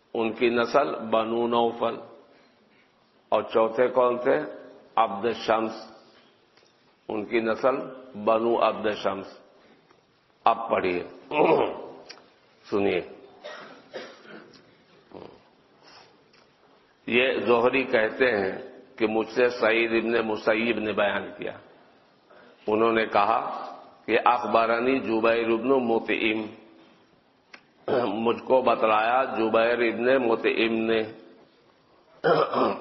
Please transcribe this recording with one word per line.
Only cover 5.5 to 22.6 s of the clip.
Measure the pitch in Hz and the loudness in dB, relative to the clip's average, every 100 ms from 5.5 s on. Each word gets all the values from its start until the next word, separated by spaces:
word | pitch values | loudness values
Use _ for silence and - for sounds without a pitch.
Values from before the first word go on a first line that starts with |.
| 110 113 - - - - _ _ _ _ _ _ _ _ _ - | 0 0 -6 -16 -20 -20 _ _ _ _ _ _ _ _ _ -10
ان | 107 101 | -8 -4
کی | 117 | -2
نسل | 113 107 131 143 - - - 101 | -2 0 0 -2 -6 -16 -18 -4
بنو | 107 113 117 117 110 | 0 2 2 2 2
عبد | 98 107 101 | 0 -4 -2
شمس۔ | 101 98 95 - - _ _ _ _ _ _ _ _ _ | -4 -6 -10 -18 -20 _ _ _ _ _ _ _ _ _
اب | 110 113 - | 0 0 -2
پڑھیے، | 104 92 87 - - - 151 170 139 101 85 - - - - - _ _ _ - | -2 0 -2 -6 -14 -6 0 2 2 0 -6 -14 -18 -20 -20 -20 _ _ _ -6
سنیے، | 104 98 90 - - - - - - - - - - - - - - - - - _ _ _ _ - - - _ _ _ _ - - - _ _ _ _ _ _ _ _ _ - | -2 0 -2 -4 -14 -20 -20 -18 -18 -18 -20 -18 -16 -16 -20 -20 -20 -20 -20 -20 _ _ _ _ -20 -20 -20 _ _ _ _ -20 -20 -20 _ _ _ _ _ _ _ _ _ -2
یہ | 117 131 | 2 2
زہری | 80 101 120 123 135 | 2 2 4 4 2
کہتے | 127 120 110 - 127 | 0 0 0 2 0
ہیں | 104 95 - - - - - | 2 -2 -4 -12 -20 -18 -4
کہ | 107 | -2
مجھ | 110 107 | 0 -2
سے | 127 123 | 2 0
سعید | - 110 113 117 | 2 0 2 2
ابن | 113 113 117 110 | 0 0 0 -2
مسیب | 107 - 110 117 104 | -2 0 0 0 -2
نے | 107 | -2
بیان | 98 101 98 87 - | 0 0 -2 -6 -10
کیا۔ | - - - - _ _ _ _ _ - - _ | -12 -12 -18 -20 _ _ _ _ _ -20 -20 _